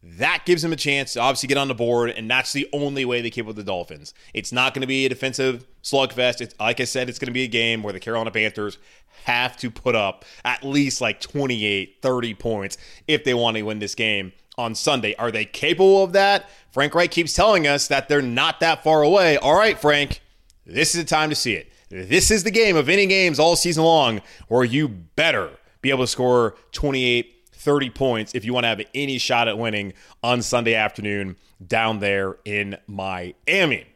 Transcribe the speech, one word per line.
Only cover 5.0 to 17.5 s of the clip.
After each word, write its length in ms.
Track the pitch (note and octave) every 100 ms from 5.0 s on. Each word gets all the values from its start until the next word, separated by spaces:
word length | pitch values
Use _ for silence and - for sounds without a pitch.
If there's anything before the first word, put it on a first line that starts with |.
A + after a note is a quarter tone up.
| C3
a 20 |
defensive 580 | B2+ C3+ B2 C3 A#2+ - -
slugfest. 580 | - C#3+ C3 A#2+ B2 A#2+
It's, 140 | A2+ -
like 200 | A2 A#2+
I 40 |
said, 240 | C#3+ C3 B2
it's 100 | A#2
gonna 140 | B2
be 100 | B2
a 60 | B2+
game 340 | A#2 A#2 A2+
where 100 | G#2
the 60 | F#2
Carolina 320 | A2+ A2+ A2+
Panthers 480 | A2 A2 G#2+ G#2 - - _ _ -
have 320 | - A#2+ B2 -
to 120 | B2
put 240 | A2 C3
up 300 | A#2 G2 - - -
at 200 | B2 B2
least, 360 | C3+ C#3+ C#3 A#2+
like, 200 | A#2 G#2
twenty-eight, 760 | - D3 C#3 A#2+ G#2 G2 F#2 _
thirty 320 | C3 B2+ A#2+
points 440 | G#2+ A#2+ A2 G2 - - - -
if 160 | D3+
they 120 | D3
want 220 | B2 A#2 A2
to 60 |
win 160 | G#2 G#2+
this 160 | G#2
game 380 | - A2 G#2 F#2+ - _ -
on 180 | A#2+
Sunday. 400 | A2 - C3+ G#2+ G#2
Are 140 | A#2
they 140 | A2
capable 580 | G#2+ - D3 E3+ F#3+ G3
of 120 | F#3+
that? 340 | F#3+ G3 G3+ G3+ - _
Frank 220 | - C#3+
Reich 160 | E3 F3
keeps 220 | E3+ E3
telling 340 | - G3+